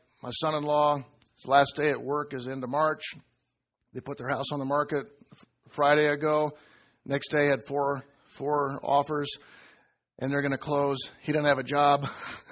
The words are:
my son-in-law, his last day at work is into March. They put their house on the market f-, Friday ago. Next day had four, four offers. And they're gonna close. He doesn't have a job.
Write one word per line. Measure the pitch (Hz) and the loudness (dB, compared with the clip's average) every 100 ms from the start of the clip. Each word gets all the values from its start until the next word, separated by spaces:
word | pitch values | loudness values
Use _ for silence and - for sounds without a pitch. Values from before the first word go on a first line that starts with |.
| _ _ | _ _
my | 123 | -12
son-in-law, | 120 160 156 147 147 147 147 131 _ _ _ | -4 -2 -2 0 2 2 0 -4 _ _ _
his | - | 2
last | 139 139 - | 4 4 2
day | 151 | -2
at | 127 | -2
work | 123 147 143 | -4 -6 -6
is | 135 123 | -8 -8
into | 135 127 | -8 -6
March. | 143 156 151 - - _ _ _ _ _ _ _ | 0 0 -2 -8 -16 _ _ _ _ _ _ _
They | 127 | -14
put | 131 139 | -12 -10
their | 127 | -6
house | 131 135 | -4 -4
on | 147 | -6
the | 135 | -2
market | 143 147 147 135 _ _ | -2 0 -4 -6 _ _
f-, | - _ _ _ | -20 _ _ _
Friday | - 143 151 151 | 2 4 6 4
ago. | 147 151 151 151 - _ _ _ _ - | 2 2 2 0 -4 _ _ _ _ -4
Next | 139 - | -4 0
day | 151 143 | 2 2
had | 135 - | 2 -2
four, | 143 139 139 - _ _ | -2 -2 -2 -8 _ _
four | - 139 147 139 139 | -8 -2 0 0 -4
offers. | - 143 143 151 143 - - - - _ _ _ _ - | 0 2 2 -2 -4 -8 -14 -20 -20 _ _ _ _ -8
And | 131 | -4
they're | 143 | -2
gonna | 143 139 | 0 -2
close. | - 143 143 135 - - | 0 0 2 0 -6 -12
He | - | -2
doesn't | 151 147 | 2 4
have | 135 | 2
a | |
job. | 123 143 143 143 139 - - - - | 2 2 4 4 0 -8 -12 -14 -18